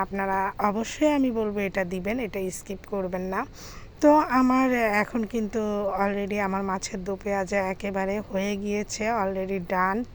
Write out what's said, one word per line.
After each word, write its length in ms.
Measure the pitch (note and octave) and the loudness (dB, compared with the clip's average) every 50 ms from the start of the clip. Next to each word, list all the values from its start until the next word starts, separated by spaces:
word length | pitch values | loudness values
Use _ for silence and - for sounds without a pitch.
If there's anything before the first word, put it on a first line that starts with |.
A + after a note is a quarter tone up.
| F#3+ | 2
আপনারা 360 | - G3 G3 G3 G3 F#3+ G3 F#3+ G3+ - - | 0 -2 -2 -2 0 0 0 0 -2 -2 0
অবশ্যই, 520 | G3+ G#3 G3 G#3+ A3+ - - - D4+ D4+ D4 C#4+ | 0 2 2 0 -2 -4 -2 2 2 4 4 4
আমি 120 | C4+ B3+ A3+ A3+ | 2 2 2 0
বলবো, 200 | A3 G#3+ G3+ G#3 G3+ G3 | 0 0 0 -2 -2 -2
এটা 140 | F3 G3 F#3+ F3 F#3 | 0 -2 -2 -2 -2
দিবেন, 240 | F#3 F3+ G3+ A3 C4 | -4 -2 -2 -2 -2
এটা 200 | B3 G3 - G3+ F#3+ F#3 F3+ - | -4 -4 -4 -4 -4 -4 -6 -8
স্কিপ 240 | - - G3 F#3+ - - - | -8 -10 -10 -10 -8 -6 -4
করবেন 300 | G3 F#3+ F3+ F3+ F3+ F#3 F#3 F#3+ | -4 -2 -2 -4 -4 -4 -2 -2
না। 80 | G3+ C4 - - - - - - - - - - - - | -4 -4 -6 -8 -14 -16 -16 -14 -14 -16 -16 -2 4 6
তো 80 | D4 D4 D4+ D4+ - B3 C4 | 8 8 8 6 4 4 4
আমার 280 | C4 B3+ B3+ C4 C4 C4 B3+ A#3+ A#3 G#3+ G3+ G#3 G#3 | 4 6 6 4 4 4 4 4 2 4 4 2 2
এখন 180 | - - A#3+ A3 G3+ - | 2 0 -2 -2 -2 -2
কিন্তু 280 | A#3 A3 G3+ - A3+ G#3+ G#3+ G#3 G#3 G#3 G3 F#3+ G3 G3 | -2 -2 -2 0 0 0 0 0 0 0 0 0 2 2
already 340 | G3+ G3+ G3+ G3+ G3 G#3 G#3 G3+ F#3+ | 2 0 0 -2 -2 0 0 0 0
আমার 160 | F#3+ G3 G3 | 0 0 -2
মাছের 360 | G3 F#3+ G3 - - - G3 F3+ G3 | -2 -2 -4 -4 -6 -8 -6 -6 -6
দো 60 | G3 F#3+ - | -6 -4 -4
পেঁয়াজা 360 | G#3 G3+ G3 F#3+ F3+ G#3 G3+ F#3+ F#3+ F#3+ | -2 -2 -2 0 0 0 0 0 0 -2
একেবারে 420 | - - G3+ F#3+ G3 F#3+ F#3+ G3 G#3+ G3 - | -4 -4 -4 -2 -2 0 0 -2 -4 -4 -4
হয়ে 240 | - F#3+ G3 G3+ G#3 G3 G3+ | -2 -2 0 -2 -2 -2 -2
গিয়েছে, 400 | G#3 G#3 G#3 G#3 - - - G#3+ A3 A#3+ A3+ | -2 -2 -2 -4 -4 -4 -4 -2 0 0 0
already 380 | G3 F#3+ G3 F#3+ F#3+ F#3 G3 F#3+ F3 E3+ G3 | 0 0 0 -2 -2 -2 -2 -4 -2 0 0
done, 240 | F#3 F#3 F#3+ G3 A3 B3 - | 2 2 2 2 0 -4 -6